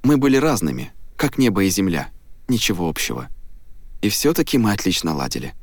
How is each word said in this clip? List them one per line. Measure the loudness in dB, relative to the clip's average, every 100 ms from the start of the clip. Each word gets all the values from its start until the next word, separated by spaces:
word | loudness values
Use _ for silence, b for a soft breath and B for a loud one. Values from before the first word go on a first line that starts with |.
Мы | 4 4
были | 6 4
разными, | 4 2 0 -4 -8 -12 -14 -2
как | -2 2
небо | 2 4 2
и |
земля, | 2 0 0 -4 -14 -18 -14 -2
ничего | 0 0 0 -2
общего. | -2 -4 -6 -8 -10 -10 -14 -14 -16 -12 -4
И | -2
все-таки | 2 2 2 2 2
мы | 2
отлично | 2 0 0 0 -2
ладили. | -2 -4 -8 -12